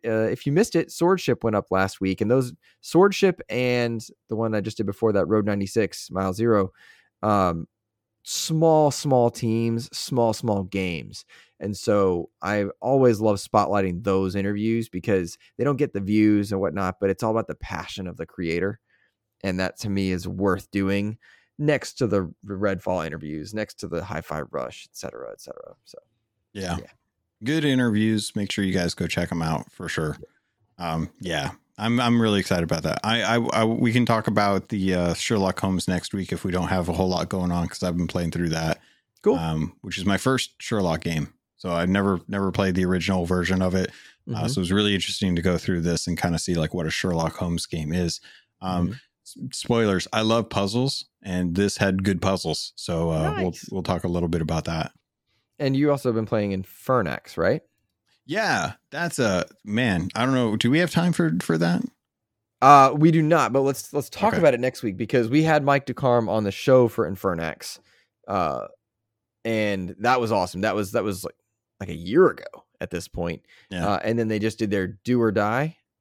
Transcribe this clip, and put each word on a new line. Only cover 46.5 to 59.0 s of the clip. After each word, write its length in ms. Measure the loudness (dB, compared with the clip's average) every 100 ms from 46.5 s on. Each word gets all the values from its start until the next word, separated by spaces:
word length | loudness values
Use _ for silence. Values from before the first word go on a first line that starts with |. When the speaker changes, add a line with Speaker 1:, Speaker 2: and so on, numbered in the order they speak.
| -2
Speaker 2:
like, 180 | -2
what 120 | -2 -4
a 40 |
Sherlock 460 | -2 -2 0 -2 -4
Holmes 300 | -4 -4 -6
game 260 | -6 -4
is. 280 | -2 -2 -4 -12 -20 _ _
Um, 280 | -6 -2 -2
Speaker 1:
Mm-hmm. 40 | -4 _ _ -20 -14 -12
Speaker 2:
s-, 60 | -8
spoilers, 500 | -2 2 2 0 0
I 100 | 0
love 260 | 4 2 2
puzzles, 580 | -2 0 0 -2 -4 -10 _
and 320 | -6 -2 0 2
this 200 | 0 2
had 240 | 0 2
good 160 | 0 0
puzzles. 500 | 0 0 -2 -4 -8 -10
So, 340 | -6 -2 0
uh, 240 | 0 0 -2
we'll, 140 | -4
Speaker 1:
Nice. 180 | -6 -8
Speaker 2:
we'll 120 | -6
talk 180 | -2 -2
a 40 | -2
little 200 | -2 0
bit 140 | -2
about 220 | -2 -4
that. 260 | -4 -6 -6 -10 _ _ _ _ _ -6
Speaker 1:
And 160 | -2 2
you 160 | 2
also 160 | 2 0
have 80 | -2
been 100 | 0
playing 240 | 0 0
Infernax, 840 | -2 -6 -8 -2 0 0 -6 -8 -2
right? 260 | 0 0 -4 _ _ _ _ _ -6
Speaker 2:
Yeah, 460 | -2 0 0 -2 -6 _
that's 300 | -6